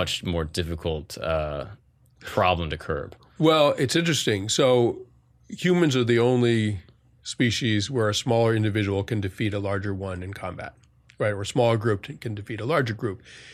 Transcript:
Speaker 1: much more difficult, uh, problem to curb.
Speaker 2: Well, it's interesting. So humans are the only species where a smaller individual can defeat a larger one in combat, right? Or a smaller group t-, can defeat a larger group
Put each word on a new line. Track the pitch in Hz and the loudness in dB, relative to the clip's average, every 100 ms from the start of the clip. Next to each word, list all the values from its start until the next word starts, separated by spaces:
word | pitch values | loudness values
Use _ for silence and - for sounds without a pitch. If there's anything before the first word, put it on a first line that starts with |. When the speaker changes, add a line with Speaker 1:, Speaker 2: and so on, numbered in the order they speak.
Speaker 1:
much | 87 - | 0 -4
more | 95 85 78 | -4 -2 -2
difficult, | 87 82 82 85 78 - - | -4 -4 -4 -4 -6 -8 -8
uh, | 80 80 76 73 92 104 _ _ _ _ | -4 -2 -4 -6 -10 -16 _ _ _ _
problem | - - 90 85 80 | -4 2 2 2 -2
to | 78 | -6
curb. | - 73 - - - - | -6 -6 -8 -16 -20 2
Speaker 2:
Well, | 156 156 147 135 | 4 6 4 4
it's | 139 165 | 0 2
interesting. | 170 139 - 101 104 | 2 0 0 0 0
So | - 131 123 117 - - _ _ _ - | 2 4 6 4 0 -12 _ _ _ -18
humans | - 175 175 160 131 | -2 2 4 4 2
are | |
the | 120 117 | 2 4
only | 120 127 120 117 107 95 - _ _ _ | 4 4 4 2 0 -4 -10 _ _ _
species | - - 123 - 120 107 98 | -12 0 0 0 0 0 0
where | 127 107 | 0 0
a | 101 | 0
smaller | 127 117 113 113 | 0 4 4 2
individual | 107 107 98 98 | 2 0 0 -2
can | 101 107 | -2 -4
defeat | 98 - 107 | -4 -4 -4
a | 101 | -2
larger | 101 101 101 | -4 -4 -4
one | 98 98 90 | -6 -8 -8
in | 90 | -10
combat, | - 92 87 - - _ _ _ - | -10 -10 -10 -14 -16 _ _ _ -4
right? | 110 | -2
Or | 98 | -2
a | 101 | -2
smaller | 127 117 117 | 2 4 4
group | 117 98 - | 2 0 -4
t-, | - | -10
can | - 104 | -8 -8
defeat | 104 107 | -10 -8
a | 117 | -2
larger | 156 120 | 0 0
group | 107 113 95 - - - | -2 -6 -6 -14 -20 -20